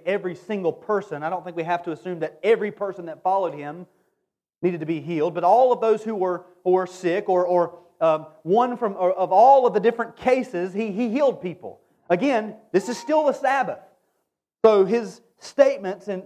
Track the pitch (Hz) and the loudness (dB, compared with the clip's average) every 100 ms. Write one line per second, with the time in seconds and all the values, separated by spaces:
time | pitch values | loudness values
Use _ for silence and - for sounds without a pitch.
0 | 170 196 180 165 - 208 170 - - 208 | -4 -4 -4 -10 -8 -6 -4 -4 -4 -4
1 | 196 147 156 180 170 170 160 175 175 156 | -4 -8 -6 -8 -8 -8 -4 -4 -4 -10
2 | 180 175 156 - 196 226 208 208 202 185 | -8 -8 -8 -4 0 0 0 -6 -8 -8
3 | 170 151 185 196 180 147 147 165 175 _ | -14 -8 -2 0 -2 -6 -12 -14 -18 _
4 | _ _ _ _ _ _ 175 175 156 165 | _ _ _ _ _ _ -4 -2 -4 -6
5 | 143 165 160 170 170 226 262 240 226 220 | -6 -2 -2 0 2 4 4 2 0 0
6 | 220 214 185 180 - _ 185 185 180 - | -2 -4 -4 -4 -10 _ 0 0 0 -4
7 | 180 180 202 180 180 180 170 - - - | -2 -2 0 0 2 2 0 -4 -20 -2
8 | 165 156 151 - 160 208 247 247 226 190 | 0 0 -2 -12 0 2 2 0 -4 -2
9 | 180 185 180 185 247 277 247 214 202 226 | -2 0 2 6 8 8 6 2 0 0
10 | 226 - 254 254 - 180 185 190 220 190 | -4 -6 0 0 0 -6 -6 -6 -6 -4
11 | 240 240 277 170 180 151 104 - _ _ | -2 0 0 0 -6 -12 -14 -18 _ _
12 | - 175 269 240 214 - _ 185 196 233 | -2 0 0 -2 -4 -10 _ -2 -2 -6
13 | 240 311 294 - 269 277 202 120 - _ | -2 0 2 0 0 0 -2 -8 -14 _
14 | _ _ _ _ _ _ 220 208 190 233 | _ _ _ _ _ _ 6 6 4 2
15 | 208 - _ _ - - 262 226 196 196 | -2 -10 _ _ -2 2 4 2 -6 -8
16 | - 185 | -8 -10